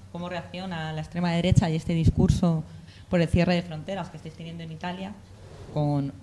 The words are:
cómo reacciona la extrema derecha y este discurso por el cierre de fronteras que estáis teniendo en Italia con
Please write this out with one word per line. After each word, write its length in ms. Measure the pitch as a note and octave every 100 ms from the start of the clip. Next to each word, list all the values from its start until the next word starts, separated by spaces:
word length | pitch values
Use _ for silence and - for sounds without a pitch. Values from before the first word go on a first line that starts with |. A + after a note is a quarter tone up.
| -
cómo 180 | E3+ F3
reacciona 640 | F3 E3+ F3+ F#3+ E3 D#3
la 80 | D#3
extrema 300 | D#3 E3+ F3
derecha 380 | E3+ F3 - F3
y 60 | D#3+
este 180 | -
discurso 680 | E3+ D#3+ - F#3+ - F3 D#3+ - - - - -
por 100 | F3+
el 60 | D#3+
cierre 280 | F3 E3+ F3
de 80 |
fronteras 460 | F3 D#3 D3+ G3 D#3+
que 80 | D#3
estáis 180 | E3 D3+
teniendo 280 | E3 E3
en 80 | E3
Italia 420 | D#3 F3+ F#3 F#3+ G#3+ - - - - -
con 400 | D3+ D3 C#3+ C#3 -